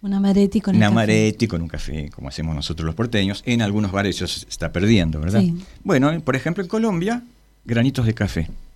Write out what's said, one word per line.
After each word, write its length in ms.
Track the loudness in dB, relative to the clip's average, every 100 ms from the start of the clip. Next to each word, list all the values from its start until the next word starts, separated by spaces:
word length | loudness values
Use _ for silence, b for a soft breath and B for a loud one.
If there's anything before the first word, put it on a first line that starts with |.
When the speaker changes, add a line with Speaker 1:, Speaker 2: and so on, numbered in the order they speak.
Speaker 1:
Un 120 | -4
amaretti 480 | 0 2 4 4 2
con 140 | 2 4
Speaker 2:
un 60 |
Speaker 1:
el 60 | 4
café. 40 |
Speaker 2:
amaretti 540 | 4 4 4 2 2 0
con 140 | 0
un 60 | -4
café, 420 | -6 -6 -6 -8
como 200 | -10 -12
hacemos 260 | -6 -4 -4
nosotros 300 | -6 -4 -4
los 100 | -2
porteños. 480 | -2 0 0 -2 -2
En 160 | 0
algunos 300 | 0 0 0
bares 240 | 0 -2 -2
eso 120 | -6
se 200 | -8 -12
está 240 | -8 -4
perdiendo, 480 | 0 4 4 2 0
¿verdad? 220 | 0 2
Speaker 1:
Sí. 200 | 2 0 -8 B
Speaker 2:
Bueno, 360 | 0 2 2 0
por 140 | -2 -2
ejemplo, 280 | -2 -4
en 60 | -4
Colombia, 540 | -2 0 0 -2 -4 -8 _ _ _ -2
granitos 400 | 0 2 2 0
de 60 | 0
café. 320 | -2 -2 -4 -8 -16